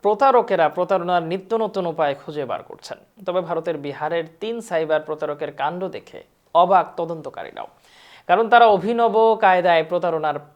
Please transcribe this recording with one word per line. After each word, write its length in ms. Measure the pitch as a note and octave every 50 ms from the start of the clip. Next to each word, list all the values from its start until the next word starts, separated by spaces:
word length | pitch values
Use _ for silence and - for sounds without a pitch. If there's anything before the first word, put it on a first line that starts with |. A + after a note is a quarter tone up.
| -
প্রতারকেরা 640 | G3+ G#3+ G#3 C#4 C4+ B3 A#3+ - - G3 E3+ D#3+ D3+ -
প্রতারণার 480 | F3+ F3+ F3 G3 F#3 E3+ F3 F3+ F3 E3 D#3+
নিত্য 200 | F3 G3 F#3+ - A3+ A3+ A3
নতুন 200 | G3+ G#3 G3 F3+ E3+ D#3
উপায় 200 | D#3+ D#3 C#3+ C3+ -
খুঁজে 220 | - - D3+ D3 C#3 A#2+
বার 100 | G2 D2+ - -
করছেন। 280 | - - - - - - _ _ _ - F#3+
তবে 160 | - F3 F#3 F3 E3
ভারতের 280 | F3 E3 E3 F3+ D#3+ D3 C#3+
বিহারের 400 | C#3+ C3+ - D3+ D#3 E3+ E3+ D#3+ D#3+ - -
তিন 140 | G#3 A3 A#3 A#3 A3 -
সাইবার 380 | F3+ D#3+ D#3+ D3+ D#3 D3+ D3+ D3+
প্রতারকের 440 | D3+ D3+ D#3 D3 D3 C#3+ D3+ D3 D3 -
কাণ্ড 200 | C#3 D3+ E3+ F3+ F#3+ F#3 -
দেখে 240 | G#2 - - - - - _ _ _ _ _ -
অবাক 300 | E3+ F3+ F3+ F#3+ F3+ D#3+ - - -
তদন্তকারীরাও, 680 | E3+ D#3+ E3+ D#3+ C#3+ C3+ - - E2 A#1+ - A1 - - _ _ _ _ _ - - - - - _ -
কারণ 160 | F3+ G3+ A#3 G#3+
তারা 140 | A#3+ A#3 A#3+ A3 G3+
অভিনব 400 | F3+ D#3+ G#3+ A#3 A#3 A#3 A3 G3 A3 A3+ A3+ A3 G#3+ A3
কায়দায় 400 | F#3+ F#3 F3+ F3 F3+ E3+ E3 D#3+ D#3+
প্রতারণার 480 | F3 F3 F3 F3 D#3+ D#3+ D#3 D3+ C#3+ C#3+ - - _